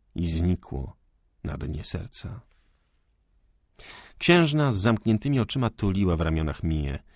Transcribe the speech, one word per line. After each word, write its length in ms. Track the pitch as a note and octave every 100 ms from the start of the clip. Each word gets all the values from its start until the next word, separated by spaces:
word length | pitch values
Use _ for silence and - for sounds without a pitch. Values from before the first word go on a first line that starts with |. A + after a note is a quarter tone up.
| _
i 160 | - E2+
znikło 680 | D#2+ F2 F2+ - C#2 B1+ - _ _ _ _
na 120 | C#2 C#2
dnie 260 | D2 C#2+
serca. 560 | - - - - - G2 - _ _ _ _ _ _ _ _ _ _ _ _ - - - - -
Księżna 540 | - F3 D#3+ D3+ C#3+
z 40 | G2+
zamkniętymi 640 | A2 A2 A#2 A2 C#3+ C3+
oczyma 300 | A2 C#3 A#2+
tuliła 460 | - G2+ F#2+ F#2+ E2
w 40 |
ramionach 420 | D#2+ D#2 D#2 C#2+
Miję. 360 | E2 D#2 C#2+ C#2 -